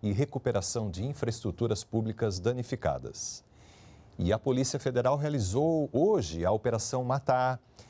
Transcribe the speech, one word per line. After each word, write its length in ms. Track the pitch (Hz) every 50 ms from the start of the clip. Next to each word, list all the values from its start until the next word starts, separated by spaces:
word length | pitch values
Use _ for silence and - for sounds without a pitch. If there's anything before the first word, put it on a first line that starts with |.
e 120 | - 104 98
recuperação 760 | 101 143 139 - 135 - 127 113 101 92 - - 120 110 101
de 160 | 82 87 104
infraestruturas 760 | 135 143 - - 120 113 - - 110 90 - 117 113 107 101 -
públicas 560 | _ - 113 110 110 107 - 117 110 95 92
danificadas. 1040 | 87 113 123 123 120 - - 120 - 80 71 65 64 58 - - - - - - - _ - - - - - - - - - - - - -
E 160 | - 87 85 101
a 60 | 110
Polícia 400 | - 135 127 127 135 - - 139
Federal 380 | - 135 123 123 117 127 139
realizou 760 | 143 147 151 147 139 107 92 92 123 151 165 165 160 147 135 -
hoje 520 | 131 156 208 220 175 92 80 80 82 85
a 80 | 90 104
Operação 500 | 107 - 127 117 110 - - - 127 127
Mata, 560 | 123 131 135 - - 131 127 127 131 127 123 _ _ - - - -